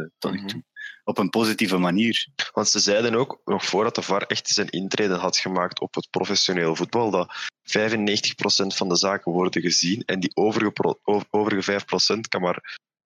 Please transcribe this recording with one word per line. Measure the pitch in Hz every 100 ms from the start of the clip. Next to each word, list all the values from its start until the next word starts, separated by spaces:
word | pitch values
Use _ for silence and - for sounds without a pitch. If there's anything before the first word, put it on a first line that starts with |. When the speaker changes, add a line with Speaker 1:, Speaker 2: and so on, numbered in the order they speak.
| 80 -
Speaker 1:
tot | -
nu | 98
Speaker 2:
Mhm. | 98
Speaker 1:
toe. | 82 - - - -
Op | - -
een | 95
positieve | 113 110 107 104 92
manier. | 90 92 113 107 - - -
Speaker 2:
Want | - 107
ze | 104
zeiden | - 104 117 117
ook, | 135 - -
nog | 101 -
voordat | 90 113 -
de |
var | - 98
echt | - 123 -
zijn | - 87
intrede | 85 95 - 104
had | 90 90 -
gemaakt | 95 92 90 -
op | - -
het | -
professioneel | - 92 98 - 90 82 80
voetbal, | 90 117 113
dat | 95 87 - - -
vijfennegentig | - 110 110 113 104 107 - -
procent | 104 - 98 -
van | 95
de | 87
zaken | 95 98 -
worden | 87 92 85
gezien | 85 82 85 110 -
en | 92
die | 87 -
overige | 104 110 107
pro-, | - 87 -
o-, | - 104 -
overige | 104 107 101
vijf | 95 101 -
procent | 92 - 104 113
kan | 95
maar | 90 - - - _ _